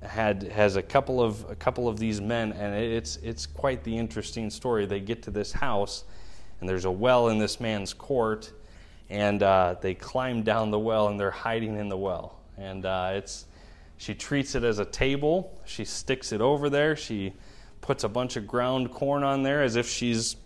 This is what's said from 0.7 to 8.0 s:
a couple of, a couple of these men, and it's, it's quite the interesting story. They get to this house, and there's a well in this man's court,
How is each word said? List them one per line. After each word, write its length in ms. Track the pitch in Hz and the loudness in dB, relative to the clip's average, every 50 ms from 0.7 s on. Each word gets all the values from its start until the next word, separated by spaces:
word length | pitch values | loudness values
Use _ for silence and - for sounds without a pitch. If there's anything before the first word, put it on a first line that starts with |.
| 95 | 6
a 60 | 98 92 | 4 -2
couple 400 | - - 139 131 - 131 127 120 | 4 2 2 2 4 2 4 4
of, 260 | 113 107 107 107 - | 4 2 -2 -6 -10
a 40 | 104 | -10
couple 320 | - - - 123 - 123 | -2 0 0 0 2 0
of 120 | 120 110 107 | 0 0 0
these 240 | 113 113 107 104 98 | 0 0 0 0 0
men, 300 | 107 120 117 113 107 104 | 0 0 0 0 -2 -2
and 220 | - 104 104 101 | -4 -4 -2 -2
it's, 420 | 104 113 117 113 117 113 - - | 0 0 0 0 -2 -2 -4 -8
it's 280 | - - 113 117 - - | -8 -6 -8 -6 -6 -8
quite 400 | - - - - 139 131 120 - | -10 -8 -2 -2 0 0 0 -4
the 120 | 117 113 | -4 -2
interesting 520 | 113 117 110 - 107 101 - - 120 113 104 | -2 -2 -2 -4 -6 -6 -6 -6 -6 -6 -6
story. 380 | 104 - - 127 120 110 101 | -6 -4 -2 0 2 2 2
They 140 | 95 101 101 | 0 -2 -4
get 220 | 101 98 117 - - | -2 -4 -6 -6 -4
to 60 | - | -6
this 220 | 98 104 101 - - | -4 -4 -2 -2 0
house, 520 | - - 139 117 101 101 98 - - - - - - - - - - - - - - | 0 2 2 2 2 0 0 -4 -10 -10 -10 -10 -10 -8 -8 -8 -8 -8 -8 -8 -6
and 80 | - 90 | -4 -2
there's 180 | 92 92 90 | -2 0 0
a 40 | 95 | 0
well 380 | 92 92 107 123 127 123 120 117 | 0 2 4 6 6 8 6 6
in 80 | 110 | 4
this 240 | 107 107 101 - - | 4 2 0 0 -2
man's 320 | 123 113 110 104 98 92 - | -2 -2 -2 -2 -4 -6 -8
court, 580 | - | -10